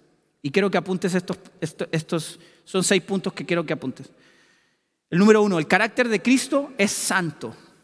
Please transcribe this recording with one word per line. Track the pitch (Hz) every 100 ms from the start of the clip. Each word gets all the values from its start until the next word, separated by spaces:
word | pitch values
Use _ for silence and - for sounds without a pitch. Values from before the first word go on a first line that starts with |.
| _ _ _ _
Y | 143
quiero | 160 202
que | 180
apuntes | 180 185 190
estos, | 185 180 170 - -
esto-, | 156 - -
estos, | 160 156 170 156 - - _
son | - 190 180
seis | 196
puntos | - 196 185
que | - 135
quiero | 170 160
que |
apuntes. | 156 131 - - _ _ _ _ _ _ _ _ _ _ 165
El |
número | 208 214
uno, | 208 175
el | 151
carácter | 185 226 - 247
de | 214
Cristo | 247 262 - 285 285 -
es | 202
santo. | - - 190 170 - 113 - - _